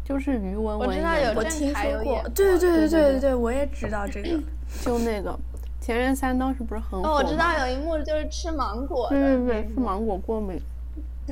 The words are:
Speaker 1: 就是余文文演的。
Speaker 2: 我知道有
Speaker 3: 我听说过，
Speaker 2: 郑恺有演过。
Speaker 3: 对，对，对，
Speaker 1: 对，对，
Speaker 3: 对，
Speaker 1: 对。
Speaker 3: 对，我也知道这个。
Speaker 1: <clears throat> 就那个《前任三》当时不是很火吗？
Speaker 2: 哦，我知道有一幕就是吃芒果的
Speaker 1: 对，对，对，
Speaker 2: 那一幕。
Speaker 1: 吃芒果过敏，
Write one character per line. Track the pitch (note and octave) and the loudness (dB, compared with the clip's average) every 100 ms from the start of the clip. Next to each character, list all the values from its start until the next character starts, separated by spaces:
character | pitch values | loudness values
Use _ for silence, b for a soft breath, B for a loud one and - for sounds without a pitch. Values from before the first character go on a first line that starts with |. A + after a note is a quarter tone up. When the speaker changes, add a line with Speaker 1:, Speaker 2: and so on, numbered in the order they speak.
Speaker 1:
就 | - C#4 | -2 -2
是 | C#4 B3+ | 0 -2
余 | F#3+ G3+ | -2 -2
文 | A3 G#3+ | -2 -2
文 | B3+ | -2
演 | C#4+ | 0
的。 | E4 | 0
Speaker 2:
我 | |
知 | E4 B3+ | 2 2
道 | |
有 | G#3+ | 2
Speaker 3:
我 | A3+ | -2
听 | D#4+ C#4+ | 0 0
说 | |
过， | |
Speaker 2:
郑 | |
恺 | C#4+ G#3 | 0 -2
有 | G#3+ | -2
演 | G#3+ A#3 | 0 -2
过。 | - | -2
Speaker 3:
对， | - G4 F4+ | 4 6 6
对， | |
对， | |
Speaker 1:
对， | F4+ E4 D#4 | 6 6 6
对， | |
Speaker 3:
对， | D#4+ D4 | 6 6
Speaker 1:
对。 | C4+ | 6
Speaker 3:
对， | C#4 B3+ | 2 2
我 | A#3 | 2
也 | B3+ C#4+ | 0 -2
知 | - G#3+ | -2 -4
道 | G#3 G3+ | -4 -4
这 | G#3 | -4
个。 | G3+ E4 | -2 -2
Speaker 1:
<clears throat> | - - - - | -2 -8 -8 -4
就 | - A#3+ | -2 0
那 | A#3 G#3 | 0 -2
个 | F3 - - - - - | -4 -6 -6 -8 -8 -8
《前 | - A#3 | -2 0
任 | B3+ C4+ | 2 2
三》 | C4 B3+ | 2 0
当 | C4 | 0
时 | C4 | -2
不 | A3+ | -4
是 | C4 | -4
很 | - F#3+ | -4 -2
火 | |
吗？ | D#4 | 2
Speaker 2:
哦， | |
我 | D4 | 2
知 | C4+ D4+ | 2 2
道 | E4 D#4+ | 2 2
有 | B3+ | 0
一 | B3+ | -2
幕 | D#4 D#4+ | -2 -2
就 | C4+ D4+ | -2 -2
是 | D4+ | -2
吃 | - E4 | -4 -4
芒 | D#4+ A#3 G#3+ C#4 | -2 -2 -4 -4
果 | C#4+ A3+ | -2 0
的 | C#4 | 2
Speaker 1:
对， | |
对， | C#4 C4 B3 | 4 4 2
对， | |
Speaker 2:
那 | A3 | 0
一 | G#3+ | -2
幕。 | A3+ | -2
Speaker 1:
吃 | |
芒 | A#3 F#3+ A3+ | -2 0 -2
果 | F#3 | -2
过 | - A3 | -2 -4
敏， | G#3 F3+ - - - - - - - | -4 -6 -8 -8 -10 -8 -8 -8 -8